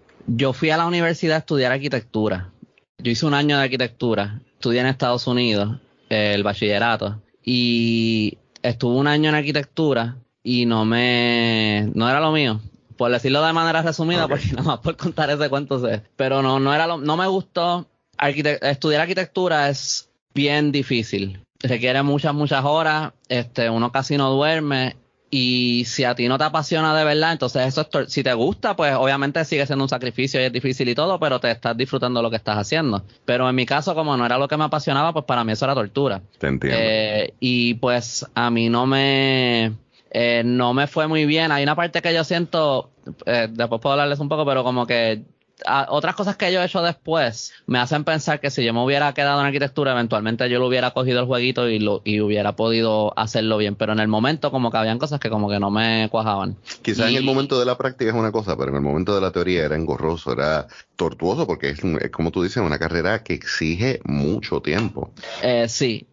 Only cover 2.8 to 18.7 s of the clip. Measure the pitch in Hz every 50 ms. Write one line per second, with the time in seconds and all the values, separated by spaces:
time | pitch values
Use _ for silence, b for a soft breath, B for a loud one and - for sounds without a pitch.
2.8 | _ _ _ - - 123 117 113 165 156 143 143 143 147 147 143 135 131 127 123
3.8 | 127 117 - - 127 120 113 101 101 104 107 123 - _ _ _ - 127 117 123
4.8 | 123 131 131 131 - 123 123 123 - - 123 123 123 117 107 101 101 107 117 127
5.8 | - _ _ _ _ - 110 107 104 104 104 101 101 104 101 - 113 104 104 101
6.8 | 113 117 117 104 104 101 104 107 - _ _ _ _ - 127 123 123 120 120 117
7.8 | 117 117 117 117 113 113 113 110 107 - - - _ _ - - - 123 113 117
8.8 | - 120 120 131 139 147 147 151 156 156 151 151 143 143 143 151 139 - _ -
9.8 | 160 151 131 117 113 117 123 127 117 _ _ _ - 117 127 123 120 117 113 110
10.8 | 110 110 113 117 123 123 123 120 120 120 120 117 117 117 113 110 110 107 104 104
11.8 | 104 104 - - 113 120 131 143 160 156 156 156 147 123 110 110 110 - - _
12.8 | _ - - - 127 120 123 120 - 135 135 147 156 160 165 165 165 165 160 165
13.8 | 160 165 156 - 160 160 175 175 160 143 139 143 - - - 117 135 156 147 -
14.8 | - 170 160 - - 180 156 - 156 139 147 147 151 143 135 139 147 135 139 127
15.8 | 123 117 113 107 107 _ _ - 139 131 135 135 135 135 131 135 135 139 143 151
16.8 | 165 165 170 160 135 151 156 170 185 190 190 196 185 - - 180 170 175 175 175
17.8 | 170 - _ _ _ _ _ - 143 143 139 147 147 147 147 - - 135